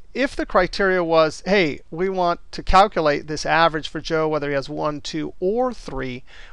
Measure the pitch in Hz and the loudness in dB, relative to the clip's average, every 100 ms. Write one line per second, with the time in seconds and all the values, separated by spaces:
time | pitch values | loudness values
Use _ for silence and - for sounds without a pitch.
0 | - 226 277 - 311 202 180 - 196 185 | -10 -4 -2 -2 0 2 2 2 2 2
1 | 165 165 156 - - 202 160 127 - 160 | 4 4 2 0 2 2 2 -2 -8 -4
2 | 190 185 175 170 - - - 190 208 - | -2 0 0 -2 -6 -4 4 6 6 4
3 | 156 147 151 147 151 156 165 156 - 160 | 2 2 -2 -6 0 4 4 2 -6 -8
4 | - 160 156 151 143 139 135 151 151 147 | -4 -2 0 -2 -2 -2 -4 -4 -4 -4
5 | - 160 151 - 185 226 254 226 - 135 | -6 -6 -6 -4 -2 0 -2 -4 -10 -8
6 | 131 123 - - - | -6 -8 -12 -16 -16